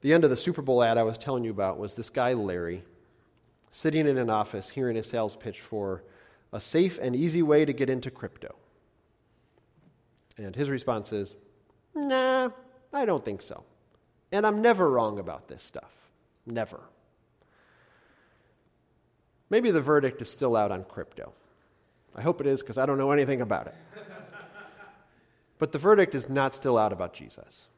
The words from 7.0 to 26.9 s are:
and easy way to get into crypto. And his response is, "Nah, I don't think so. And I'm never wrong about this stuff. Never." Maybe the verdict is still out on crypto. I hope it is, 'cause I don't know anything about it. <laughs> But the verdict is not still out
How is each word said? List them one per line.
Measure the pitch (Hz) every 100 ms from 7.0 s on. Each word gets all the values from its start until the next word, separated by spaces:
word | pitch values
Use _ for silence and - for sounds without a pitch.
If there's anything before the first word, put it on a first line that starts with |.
and | 127 123
easy | 170 160
way | 160 151 151
to |
get | 147 131
into | 131 127
crypto. | - 110 - - - _ _ _ _ _ _ _ _ _ _ _ _ _ _ _ _ _ -
And | 101 92
his | 143
response | 135 127 113 104
is, | 107 98 - _ _ _ _ _
"Nah, | 311 285 262 262 262 254 247 - _ _
I | 285 233
don't | 160 -
think | 101
so. | - - - _ _ _ _ _ _
And | 196 214
I'm | 208
never | 233 214 175
wrong | 127 113 104
about | 87 73 -
this | 64
stuff. | - - - _ _ _ _ _ -
Never." | 117 107 - - _ _ _ _ _ _ _ _ _ _ _ _ _ _ _ _ _ _ _ _ _ _ _ _ _ _
Maybe | 214 240
the | 170
verdict | 135 151 135 -
is | 117
still | - 131 113
out | 104
on | 95 -
crypto. | - 85 - - - _ _ _ _ _ _ _ -
I |
hope | 120 175
it | 139
is, | 135
'cause | 135 113
I | 135
don't | 139
know | 135
anything | 143 143 135
about | 120 98 -
it. | - -
<laughs> | 214 208 - - 208 202 208 202 - 208 - _ _ _ _ _ _
But | 151
the | 151
verdict | 165 208 190 147
is | 123
not | 135 135
still | - 135 120
out | 107